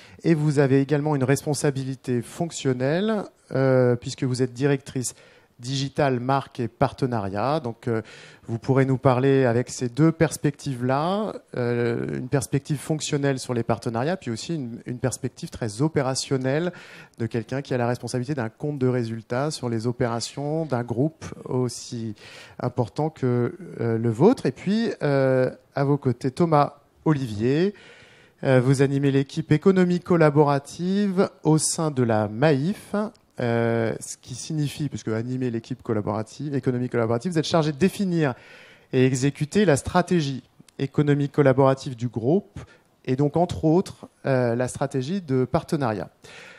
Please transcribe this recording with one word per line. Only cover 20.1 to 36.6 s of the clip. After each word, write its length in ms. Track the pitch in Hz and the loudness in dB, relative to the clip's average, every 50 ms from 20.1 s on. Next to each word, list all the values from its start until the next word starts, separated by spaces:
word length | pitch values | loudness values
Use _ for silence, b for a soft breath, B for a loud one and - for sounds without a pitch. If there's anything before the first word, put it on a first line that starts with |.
| 117 117 - - - 139 143 147 156 160 165 | -2 -4 -6 -8 -8 -8 -6 -4 -4 -4 -4
d'un 180 | 147 131 117 120 | -2 -2 -4 -2
groupe 420 | 120 - - 147 156 - - - - - - - | -4 -2 0 -2 -2 -2 -6 -16 -16 -14 -14 -10
aussi 720 | - 135 127 127 120 - - - - 127 117 113 113 101 B B B B B B B B B | -6 -4 -2 -2 -4 -6 -8 -12 -10 -10 -8 -8 -8 -10 B B B B B B B B B
important 500 | - 123 - - 120 104 - - 151 160 | -6 -4 -2 -2 -4 -4 -2 -4 -4 -4
que, 480 | - - 131 123 123 120 120 120 - - 185 - - - | -4 -2 -2 0 0 0 0 -2 -4 -8 -16 -14 -8 -4
euh, 160 | 117 117 113 | -2 -2 0
le 120 | 113 113 117 | 0 0 0
vôtre. 360 | 107 107 156 226 262 - - | 2 6 6 6 6 4 0
Et 80 | 156 - | -4 -4
puis, 380 | - - 180 208 226 233 - - - 160 | -2 -2 -2 0 0 0 -2 -2 -2 0
euh, 480 | 147 143 139 135 131 131 127 127 131 - - _ _ - | 2 2 4 4 4 4 4 2 0 -2 -8 _ _ -2
à 80 | 139 143 | -2 2
vos 140 | 139 143 | 2 2
côtés, 340 | 139 - 131 120 - - 135 | 2 2 -2 -2 0 -2 -4
Thomas 440 | - - 175 165 156 147 143 - - _ _ _ _ _ - | 0 0 2 4 6 4 4 2 0 _ _ _ _ _ 0
Olivier. 720 | 160 156 139 135 113 107 98 113 127 139 156 180 208 202 B B B B B B B B B B B B B - | 0 2 2 0 -4 -4 0 0 2 2 2 2 0 -2 B B B B B B B B B B B B B 2
Euh, 160 | 139 131 127 | 4 4 6
vous 200 | 120 131 139 127 | 6 4 4 4
animez 300 | 139 135 139 139 143 139 | 4 2 2 2 2 2
l'équipe 400 | 135 139 139 - - 160 151 - | 2 2 0 0 -4 -6 0 2
économie 480 | 151 151 - 196 190 185 180 175 180 175 | 2 4 4 4 4 6 4 4 2 0
collaborative 1300 | - - 180 165 156 151 143 151 151 143 143 139 - - - - 170 185 196 202 208 196 180 185 196 - - - - | 0 2 4 6 6 6 6 6 4 4 4 0 -2 -6 -10 -6 -2 0 0 2 0 0 2 2 0 0 0 -4 0
au 140 | 156 156 | 2 2
sein 340 | 156 - - - - 165 156 | 2 2 -2 -4 -2 -2 -2
de 120 | 143 127 123 | 0 0 2
la 260 | 113 110 107 107 101 | 2 2 2 2 0
maif. 640 | 107 117 143 160 147 131 143 180 220 - - - - 202 214 - - _ _ _ _ - | 0 2 2 4 4 2 0 -2 -4 -6 -8 -6 -6 -4 -4 -6 -10 _ _ _ _ -4
Euh, 520 | 127 117 117 117 117 117 117 117 113 110 73 - | -2 0 0 0 2 2 0 0 0 -2 -2 -6
ce 160 | - - - | -8 -14 -14
qui 180 | _ - - 131 | _ -14 -14 -14
signifie, 540 | - - - 160 151 147 139 - - 151 131 | -12 -10 -6 -4 -2 -2 -4 -4 -4 -6 -6
puisque 180 | - - - | -6 -8 -6
animer 420 | 117 110 110 117 123 127 127 127 123 | -4 -4 -4 -4 -4 -4 -4 -4 -4
l'équipe 320 | 113 113 - - 127 - | -4 -4 -6 -8 -12 -10
collaborative, 760 | - - 113 104 101 104 104 107 107 - - - 135 151 143 | -4 -4 -2 -2 -2 -2 -4 -4 -4 -8 -10 -10 -8 -4 -4
économie 340 | 135 | -2